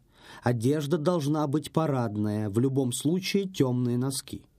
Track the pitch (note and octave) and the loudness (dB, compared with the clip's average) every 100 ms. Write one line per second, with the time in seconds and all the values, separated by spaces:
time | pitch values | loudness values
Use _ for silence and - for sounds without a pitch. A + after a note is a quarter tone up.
0 | _ _ - - B2 A#2+ A#2+ D3+ C#3+ E3 | _ _ -20 -2 0 2 2 2 0 0
1 | D3 F3+ C#3+ D#3 D3+ D3 - - D#3+ C3+ | 2 0 0 0 0 -2 0 0 2 0
2 | A#2 G#2 G#2+ G#2 G#2+ G#2 C3+ C3+ B2+ A#2+ | 0 0 0 0 0 0 2 0 -2 -2
3 | C#3+ F#3 F#3 G3 F#3+ F#3+ C3 B2 B2 A#2+ | -2 -2 0 -2 -2 0 0 2 0 0
4 | C3+ C3+ - - - | -2 -4 -8 -14 -14